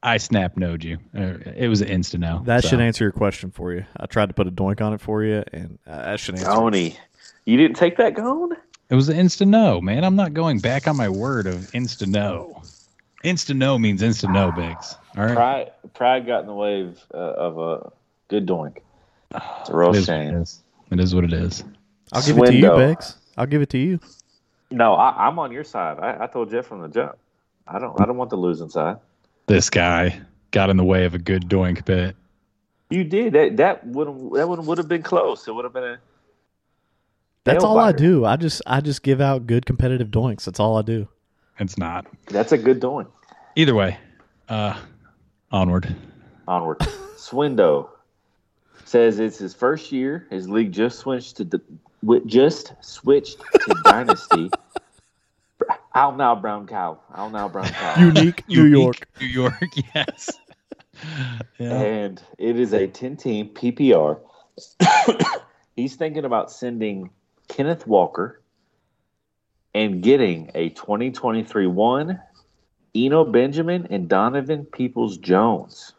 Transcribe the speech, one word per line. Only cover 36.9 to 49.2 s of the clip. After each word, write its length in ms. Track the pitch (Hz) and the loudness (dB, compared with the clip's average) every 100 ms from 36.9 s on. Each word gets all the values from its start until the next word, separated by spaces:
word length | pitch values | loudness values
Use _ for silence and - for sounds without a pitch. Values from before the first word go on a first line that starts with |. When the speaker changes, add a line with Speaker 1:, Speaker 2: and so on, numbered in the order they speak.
| _ _ _ _ _ | _ _ _ _ _
Speaker 2:
That's 200 | - 151 | 0 2
Speaker 3:
nail 80 | 208 | 4
Speaker 2:
all 80 | 220 | 4
I 120 | 226 | 4
Speaker 3:
biter. 60 | 143 | 4
Speaker 2:
do. 280 | 156 175 110 | 4 4 4
I 100 | 131 | 2
just, 240 | 165 - - | -2 -4 -2
I 140 | 127 | -2
just 220 | 147 135 | -2 -4
give 160 | 135 131 | 0 2
out 260 | 139 135 120 | 2 0 0
good 180 | 120 - | 0 0
competitive 420 | 127 127 127 113 | 0 0 0 -2
doinks. 360 | 110 123 104 - | 0 -2 -4 -10
That's 140 | 90 | 0
all 180 | 107 110 | 2 2
I 60 | |
do. 240 | 107 113 101 _ _ _ _ - | 0 -4 -6 _ _ _ _ -8
Speaker 1:
It's 180 | 101 - | -8 -6
not. 280 | 82 87 - - - | -6 -8 -12 -20 -6
Speaker 3:
That's 240 | 196 226 | -2 2
a 40 | - | 2
good 220 | 117 127 | 4 2
doink. 280 | 127 139 - _ _ _ _ - | 0 -6 -10 _ _ _ _ 2
Speaker 1:
Either 200 | 156 113 | 4 4
way, 220 | 95 92 - _ _ _ _ | 2 -2 -14 _ _ _ _
uh, 320 | 110 104 95 - _ _ _ _ _ _ | -4 -4 -6 -14 _ _ _ _ _ _
onward. 420 | 101 90 90 90 - - - _ _ - | 0 2 0 -2 -10 -12 -20 _ _ -4
Speaker 3:
Onward. 320 | 90 82 78 | -4 -2 -4
<laughs> 380 | - - - - | -6 -8 -18 -20
Swindo 720 | - 123 147 123 92 - 67 _ _ _ _ _ _ _ _ _ - | -10 -4 -2 2 4 2 -2 _ _ _ _ _ _ _ _ _ -2
says 340 | 120 117 | 2 4
it's 180 | 104 | 2